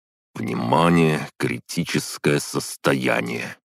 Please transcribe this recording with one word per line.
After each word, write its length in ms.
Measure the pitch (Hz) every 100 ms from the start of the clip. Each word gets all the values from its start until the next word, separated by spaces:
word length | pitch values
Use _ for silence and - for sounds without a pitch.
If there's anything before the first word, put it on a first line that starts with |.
| _ _ _
«Внимание, 920 | - 57 58 58 67 85 85 80 76 71 -
критическое 1000 | 67 62 - - 82 73 - - - 73
состояние. 1160 | - - - - - 69 64 - 58 58 - -